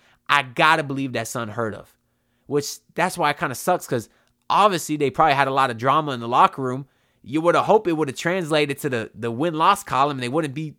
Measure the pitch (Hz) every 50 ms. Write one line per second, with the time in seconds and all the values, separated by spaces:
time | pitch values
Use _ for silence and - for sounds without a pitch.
0 | _ _ _ _ _ - 143 143 135 127 120 - 160 156 160 160 151 139 139 135
1 | 135 131 123 117 113 - - 127 117 107 104 117 117 107 98 95 - _ _ _
2 | _ _ _ _ _ _ _ _ _ - 131 147 143 - - - _ _ - -
3 | 165 185 - 170 160 147 147 - 175 147 160 - - - 180 - - - 143 120
4 | 107 - _ _ _ _ _ _ _ - - 170 196 214 190 156 - - 151 147
5 | 147 131 - - 160 156 143 135 139 135 135 139 135 127 120 110 120 135 135 156
6 | 156 147 131 120 117 117 123 139 180 190 - - 131 127 127 135 143 - _ _
7 | _ _ _ _ - - 127 156 160 175 170 147 117 127 196 220 220 175 165 156
8 | 156 139 123 - - 170 180 190 175 147 156 151 151 143 139 - - 143 127 113
9 | 107 - - - 113 117 117 117 156 175 156 151 160 180 - - - - 131 127
10 | 139 147 143 131 123 120 127 165 160 143 127 151 160 151 143